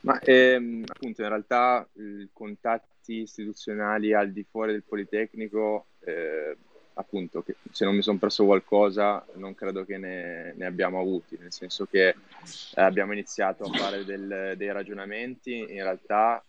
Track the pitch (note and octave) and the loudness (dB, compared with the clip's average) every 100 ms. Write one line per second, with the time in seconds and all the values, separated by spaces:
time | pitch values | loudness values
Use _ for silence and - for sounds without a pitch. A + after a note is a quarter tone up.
0 | B2+ C3+ - B2+ B2+ B2+ A#2+ A#2 A2 - | 0 2 8 10 10 6 2 -6 -8 -8
1 | B2 A2 G#2+ G#2+ G#2 B2 B2 B2 - - | -10 -6 -4 -4 0 2 4 2 -2 -14
2 | G#2+ G2+ G2 _ G#2+ G#2 A#2+ A2+ _ _ | -12 -12 -16 _ -14 -6 -2 -2 _ _
3 | - A2+ A2 - G#2+ G#2 - G#2 G#2 G#2+ | -12 -10 -10 -10 -10 -10 -8 -4 -2 0
4 | G#2+ G#2 G2+ G2 G2+ A2 A2 G#2+ - G#2 | 4 4 2 -4 -10 -6 -2 -4 -4 -8
5 | G2 G#2 A2 A2 G#2+ G#2 G#2+ G#2+ - _ | -4 -4 -4 -6 -6 -2 0 -2 -6 _
6 | - E2 D#2+ D#2 D2+ D2 _ - _ - | -8 -6 -4 -4 -6 -10 _ -20 _ -12
7 | - G2 F2 F2 - - - - G2 G2+ | -8 -8 -6 -8 -8 -12 -12 -2 2 2
8 | G2+ G2 G2+ - G2+ G2 - G#2 G#2 G2 | 2 0 0 4 6 6 4 4 4 4
9 | G#2 G2+ - F#2 G2 G2 G2 F#2+ F#2+ F#2+ | 0 0 -6 -14 -14 -8 -6 -6 -8 -10
10 | F#2+ F#2 F2 E2+ E2+ - F#2 F2+ F#2 F#2 | -8 -8 -8 -10 -12 -8 -8 -2 -2 0
11 | F#2 F#2 - E2 F2 - F2+ - G2 G2 | 0 -2 -4 -16 -14 -14 -10 -8 0 6
12 | F#2 - - - - - - - F#2+ F#2+ | 6 4 -8 -20 -18 -16 -8 4 4 4
13 | G2 G#2 F#2 - G2 F#2+ G2+ - G2 G2+ | -2 -4 -8 -2 -2 -2 -4 -2 -2 -4
14 | G2 G2 G2 G2 F#2+ F#2 G2+ G2+ G2 G2+ | -6 -8 -6 -6 -6 -4 -4 -4 -6 -10
15 | G2 G#2+ B2 B2+ - A#2+ A2 G2 F#2+ F#2 | -10 -8 -8 -10 -8 -8 -8 -6 -4 -6
16 | - G#2 A2+ A#2 | -2 2 2 2